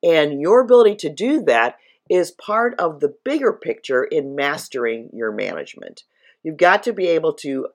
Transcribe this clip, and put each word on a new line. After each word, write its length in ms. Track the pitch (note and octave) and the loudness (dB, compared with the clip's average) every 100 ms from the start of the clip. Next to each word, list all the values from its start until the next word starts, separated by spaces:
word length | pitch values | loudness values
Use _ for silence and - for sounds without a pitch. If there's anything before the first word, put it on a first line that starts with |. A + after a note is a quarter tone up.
And 380 | E3+ E3 D3 C#3+ | 4 4 2 0
your 180 | D#3 A#3 | 4 4
ability 360 | B3 B3 A3+ G3+ | 6 6 6 2
to 140 | E3 | -8
do 300 | D3 A3 D4+ | -4 -2 -2
that 340 | G3+ A#2 A#2+ - _ _ _ | 2 2 2 -4 _ _ _
is 220 | F3+ E3+ | -2 -2
part 460 | - - G#3+ A#3 A#3 | -8 -4 -2 -2 -2
of 220 | E3+ D3 | -4 -2
the 160 | C#3+ D3 | -4 -4
bigger 300 | - D4 C4 | -6 -2 -2
picture 500 | - - - - B2+ | -2 -8 -10 -2 -2
in 320 | C3 D#3 C#3 C#3 | 0 -4 -4 -4
mastering 760 | C#3+ D3+ - C3 A#2+ A2+ A2+ | -4 -4 -8 -6 -4 -6 -10
your 180 | - A2+ | -8 -6
management. 720 | G#2 G2+ E2+ C#2+ - - - _ _ _ _ | -6 -8 -8 -12 -16 -20 -20 _ _ _ _
You've 140 | D#3+ D3+ | -12 2
got 260 | F3 G3+ | 4 4
to 80 | A3+ | 0
be 160 | G3 F3+ | -4 0
able 260 | E3 D#3+ D3+ | 0 0 -6
to 340 | D3 C3+ B2+ | -8 -8 -8